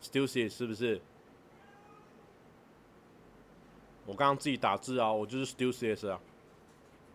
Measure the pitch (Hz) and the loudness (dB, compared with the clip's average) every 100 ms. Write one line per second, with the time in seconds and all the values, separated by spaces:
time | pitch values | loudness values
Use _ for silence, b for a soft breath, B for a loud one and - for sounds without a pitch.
0 | - 135 135 131 113 - 120 107 120 98 | -4 0 0 0 -2 -2 -6 -2 -2 -2
1 | - - - - - - - - - - | -6 -20 -20 -20 -20 -20 -20 -20 -20 -20
2 | - - - - - - - - - - | -20 -20 -20 -20 -20 -20 -20 -20 -20 -20
3 | - - - - - - - - - - | -20 -20 -20 -20 -20 -20 -20 -20 -20 -20
4 | - 98 139 139 147 127 110 98 - 127 | -8 2 4 4 0 2 2 2 0 0
5 | 110 110 104 127 131 - 127 123 117 104 | 2 2 0 -4 -4 -2 -2 0 -2 -2
6 | 104 92 - - - - - - - - | -4 -6 -10 -20 -20 -20 -20 -20 -20 -20
7 | - | -20